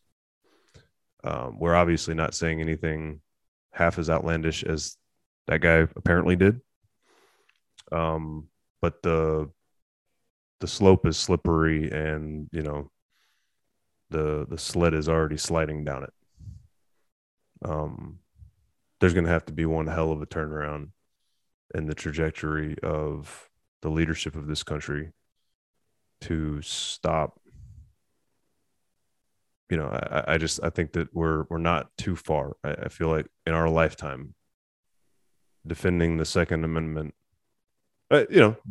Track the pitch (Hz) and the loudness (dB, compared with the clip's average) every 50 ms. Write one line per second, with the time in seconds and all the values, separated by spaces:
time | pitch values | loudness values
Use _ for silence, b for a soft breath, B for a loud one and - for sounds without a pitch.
0 | _ _ _ _ _ _ _ _ _ _ _ _ _ _ - - - _ _ _ | _ _ _ _ _ _ _ _ _ _ _ _ _ _ -20 -20 -20 _ _ _
1 | _ _ _ _ - - 73 64 62 62 53 50 82 85 85 87 87 85 85 80 | _ _ _ _ -8 -6 -6 -6 -8 -8 -6 -2 0 4 4 6 6 4 4 2
2 | - 82 82 80 78 73 - - 82 82 80 80 80 82 80 82 - 80 78 78 | 0 -2 -2 0 -2 -2 -2 -2 -2 -2 -2 0 -2 -2 -2 -2 -2 -2 -4 -4
3 | 78 78 76 76 _ _ _ _ _ _ _ _ _ _ - - 85 85 - 90 | -6 -8 -10 -12 _ _ _ _ _ _ _ _ _ _ -2 2 2 2 2 0
4 | 80 80 80 73 - 82 82 82 80 80 78 - - - 80 76 - - - _ | 0 0 0 0 0 0 0 0 0 -2 -2 -2 -2 -4 -4 -4 -4 -8 -12 _
5 | _ _ _ _ _ _ _ _ _ - 78 78 87 85 82 82 82 - - - | _ _ _ _ _ _ _ _ _ -2 0 4 6 6 6 6 6 4 0 0
6 | - - 85 87 82 87 92 87 95 101 113 127 - _ _ _ _ _ _ _ | 2 4 4 4 4 4 4 6 6 6 6 4 -2 _ _ _ _ _ _ _
7 | _ _ _ _ _ _ _ _ _ _ _ _ _ _ _ - - - 80 82 | _ _ _ _ _ _ _ _ _ _ _ _ _ _ _ -20 -12 -6 -4 -2
8 | 82 80 80 80 80 78 78 78 78 - _ _ _ _ _ _ - 85 - _ | 0 0 0 -2 -4 -6 -8 -10 -12 -14 _ _ _ _ _ _ -2 -2 -2 _
9 | - 87 82 80 80 78 78 78 76 73 - _ _ _ _ _ _ _ _ _ | 0 2 2 4 2 2 0 0 -2 -6 -10 _ _ _ _ _ _ _ _ _
10 | _ _ _ _ _ _ _ _ _ _ _ - 92 90 - - 101 95 95 87 | _ _ _ _ _ _ _ _ _ _ _ -10 -8 -6 0 6 8 8 8 8
11 | - 85 80 - - - 90 82 - 82 82 80 80 80 78 78 78 - - 78 | 6 2 0 0 0 0 0 0 2 2 2 4 4 4 2 2 0 -2 -4 -4
12 | 78 78 78 76 78 78 76 76 76 - 82 82 78 76 73 73 71 73 _ _ | -4 -4 -4 -4 -6 -8 -10 -10 -10 -8 -8 -6 -6 -6 -6 -8 -8 -12 _ _
13 | _ _ _ _ _ _ _ _ _ _ _ _ _ _ _ _ _ _ _ _ | _ _ _ _ _ _ _ _ _ _ _ _ _ _ _ _ _ _ _ _
14 | _ - 82 78 76 76 76 76 73 - 82 80 - - - 87 85 82 78 78 | _ -6 -4 -2 -2 -2 -2 -4 -4 -6 -8 -8 -8 -4 2 4 4 4 4 2
15 | 76 80 80 80 80 76 78 76 - - 85 80 80 76 76 76 73 71 67 67 | 2 2 2 2 2 0 -2 -4 -4 -2 0 0 0 -2 -4 -6 -6 -6 -6 -6
16 | 67 - - _ _ _ _ - - - - - - _ _ _ _ _ _ _ | -8 -12 -16 _ _ _ _ -20 -18 -18 -18 -18 -20 _ _ _ _ _ _ _
17 | _ _ _ _ _ _ _ _ _ _ _ - - - 76 76 76 73 - - | _ _ _ _ _ _ _ _ _ _ _ -12 -8 -6 -6 -6 -6 -8 -10 -12
18 | 71 73 82 87 _ _ _ - - - _ _ _ _ _ _ _ _ _ - | -14 -16 -18 -20 _ _ _ -20 -20 -20 _ _ _ _ _ _ _ _ _ 2
19 | 92 90 82 90 82 82 85 80 - - 76 78 82 80 80 80 80 78 80 82 | 4 4 4 4 4 4 2 2 0 -2 -4 -2 0 0 0 0 -2 -2 -2 0
20 | 80 80 78 76 73 - - 80 78 76 76 76 73 76 76 73 73 87 - _ | 0 0 0 -2 -4 -6 -6 -6 -6 -4 -6 -6 -6 -6 -6 -8 -10 -14 -18 _
21 | _ _ _ _ _ _ _ _ _ _ _ _ _ - - 85 78 76 76 - | _ _ _ _ _ _ _ _ _ _ _ _ _ -8 -6 -4 -4 -4 -6 -6
22 | - 80 73 78 78 80 - - - 76 76 76 76 76 73 - - 80 78 76 | -6 -4 -2 -2 -2 -2 -2 -4 -4 -4 -2 -2 -4 -4 -6 -6 -4 -4 -2 -2
23 | 76 76 73 73 73 - - - - _ _ _ _ _ _ _ - 78 78 80 | -4 -4 -6 -8 -10 -14 -18 -20 -20 _ _ _ _ _ _ _ -6 -2 0 0
24 | 82 80 78 - - 78 - 80 76 76 76 - - - 78 76 - - 71 73 | 0 0 -2 -4 -6 -8 -8 -8 -8 -6 -6 -6 -6 -6 -8 -8 -6 -6 -6 -6
25 | 78 82 - _ _ _ _ _ _ _ _ _ _ _ _ _ _ _ _ _ | -8 -10 -14 _ _ _ _ _ _ _ _ _ _ _ _ _ _ _ _ _
26 | _ _ _ - - - 85 80 78 76 73 73 - - - - - - - - | _ _ _ -12 -8 -4 -4 -2 -2 -4 -4 -6 -8 -8 -8 -8 -8 -8 -8 -4
27 | - 80 80 80 73 - - _ _ _ - - - - - - - - _ _ | -2 -2 0 0 -2 -4 -6 _ _ _ -20 -20 -20 -20 -20 -20 -20 -20 _ _
28 | _ _ _ _ _ _ _ _ _ _ _ _ _ _ _ _ _ _ _ _ | _ _ _ _ _ _ _ _ _ _ _ _ _ _ _ _ _ _ _ _
29 | _ _ _ _ _ _ _ _ _ _ _ _ _ - 87 80 73 - 57 - | _ _ _ _ _ _ _ _ _ _ _ _ _ -4 -2 -2 -2 -2 -4 -6
30 | - - - - - - 82 80 80 78 - - - 82 - - 82 76 - 87 | -6 -4 -4 -2 0 0 0 0 0 -2 -4 -4 -4 -4 -2 -2 -4 -2 -4 -4
31 | 78 - - 82 82 80 78 78 78 - 82 82 82 85 85 73 - - _ - | -4 -4 -4 -2 0 0 0 0 -2 -4 -4 -2 0 0 0 0 -2 -6 _ -8
32 | - 101 87 - - - 78 73 69 71 - - - 73 73 - - - - - | -6 -6 -6 -4 -4 -2 -2 -2 -2 -6 -8 -8 -8 -8 -6 -6 -8 -10 -6 -2
33 | 82 80 80 78 - - _ _ - 80 82 82 82 82 80 82 80 76 - - | 0 0 0 0 -2 -6 _ _ -4 0 0 2 2 4 4 4 4 2 0 -4
34 | 76 71 69 64 71 - - _ _ _ _ _ _ _ _ _ _ _ _ _ | -10 -10 -10 -10 -12 -16 -18 _ _ _ _ _ _ _ _ _ _ _ _ _
35 | _ _ _ _ _ _ _ _ _ _ _ _ - 80 80 - - 92 87 85 | _ _ _ _ _ _ _ _ _ _ _ _ -10 -10 -6 -2 0 2 2 2
36 | 82 85 82 80 78 - - 90 85 - 85 80 82 80 80 80 80 80 78 78 | 2 2 2 0 -2 0 0 0 0 0 0 -2 -2 -2 -2 -4 -4 -4 -6 -8
37 | 78 73 - _ _ _ _ _ _ _ _ _ _ _ _ _ _ _ _ _ | -8 -10 -12 _ _ _ _ _ _ _ _ _ _ _ _ _ _ _ _ _
38 | _ - 147 147 117 - - 180 117 107 113 - - - | _ 2 4 4 4 6 8 8 8 8 6 2 -8 0